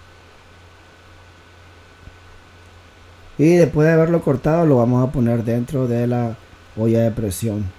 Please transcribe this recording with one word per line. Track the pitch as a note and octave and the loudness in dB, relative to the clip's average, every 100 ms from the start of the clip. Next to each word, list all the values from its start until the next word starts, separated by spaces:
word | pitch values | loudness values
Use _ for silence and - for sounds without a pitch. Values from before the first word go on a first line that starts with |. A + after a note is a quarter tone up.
| - - - - - - - - - - - - - - - - - - - - - - - - - - - - - - - - - - | -20 -20 -20 -20 -20 -20 -20 -20 -20 -20 -20 -20 -20 -20 -20 -20 -20 -20 -20 -20 -20 -20 -20 -20 -20 -20 -20 -20 -20 -20 -20 -20 -10 0
Y | D3 F3 | 4 4
después | D#3+ D3+ D#3 | 4 2 2
de | |
haberlo | D#3+ E3 E3+ | 2 2 0
cortado | E3 B2+ D3+ E3 | -2 -2 0 2
lo | E3 B2+ | 2 2
vamos | A#2 B2 B2+ | 2 0 0
a | |
poner | C#3 A#2 A#2 | -2 -2 -2
dentro | A2 A#2+ A#2+ C3 B2+ | -2 -4 -4 -4 -4
de | A#2 A#2+ | -2 -2
la | A#2+ A#2 A2 - - - - | -4 -4 -8 -18 -20 -16 -4
olla | A2 A2+ | 0 0
de | A#2 | 0
presión. | A2+ A2 F#2 A2+ G#2 F#2+ | -2 -6 -6 -6 -6 -8